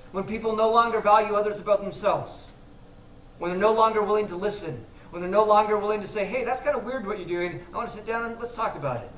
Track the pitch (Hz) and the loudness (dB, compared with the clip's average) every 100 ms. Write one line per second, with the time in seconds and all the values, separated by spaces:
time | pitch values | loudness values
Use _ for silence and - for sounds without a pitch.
0 | - 190 196 220 226 214 220 226 233 220 | -10 -8 -6 -4 -2 2 4 4 4 2
1 | 202 214 208 208 208 202 196 202 196 - | 6 6 4 0 0 -4 0 0 0 -2
2 | 202 156 127 - - - - - - - | 0 0 -4 -14 -20 -20 -20 -20 -20 -20
3 | - - - - 170 180 208 220 220 214 | -20 -20 -20 -8 -4 2 4 6 4 4
4 | 202 214 208 175 190 - 165 135 - - | 2 0 0 -4 -4 -4 -8 -10 -14 -20
5 | - 175 180 196 214 208 214 208 202 214 | -14 -8 0 2 6 6 6 0 0 -2
6 | 185 208 190 254 240 254 294 269 214 262 | -4 -4 -2 -2 -2 -2 -2 -2 -4 -6
7 | 196 208 170 175 175 156 - - 233 208 | -6 -8 -4 -4 -4 -6 -10 -8 -8 -10
8 | 214 226 233 226 233 - 220 156 139 117 | -6 -4 -4 -8 -10 -4 -4 -4 -6 -6
9 | - | -8